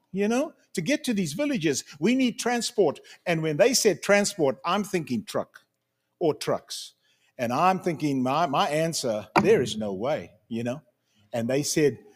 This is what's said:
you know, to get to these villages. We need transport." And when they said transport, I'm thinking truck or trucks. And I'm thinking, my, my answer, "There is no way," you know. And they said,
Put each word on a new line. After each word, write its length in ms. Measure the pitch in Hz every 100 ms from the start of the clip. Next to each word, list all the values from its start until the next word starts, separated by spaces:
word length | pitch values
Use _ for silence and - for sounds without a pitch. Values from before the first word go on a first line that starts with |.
| _
you 160 | 185 202
know, 240 | 240 311 - _
to 60 | -
get 240 | 160 302
to 100 | -
these 180 | 202 170
villages. 520 | 160 294 247 156 131 - -
We 160 | 190
need 240 | 262 254 -
transport." 600 | 240 240 - - 165 - - - -
And 160 | 165
when 140 | 160 151
they 180 | 226
said 280 | 254 226 175
transport, 560 | - 202 202 - 143 123
I'm 200 | 170 196
thinking 400 | 196 180 127 120
truck 400 | - 127 92 - _ _ _ _ _ -
or 140 | 160
trucks. 580 | 147 - 110 - - - _ _ _ _ -
And 140 | 117
I'm 280 | 127 180 185
thinking, 420 | 180 147 147 135
my, 240 | 127 143 175
my 220 | 143 165
answer, 580 | 151 165 156 127 107 101 -
"There 200 | 175 214
is 140 | 120 107
no 180 | 107
way," 360 | 92 123 147 85 87 -
you 140 | 113
know. 200 | 120 139 - _ _ _ _
And 160 | 120 117
they 140 | 135
said, 360 | 147 - 147 117 -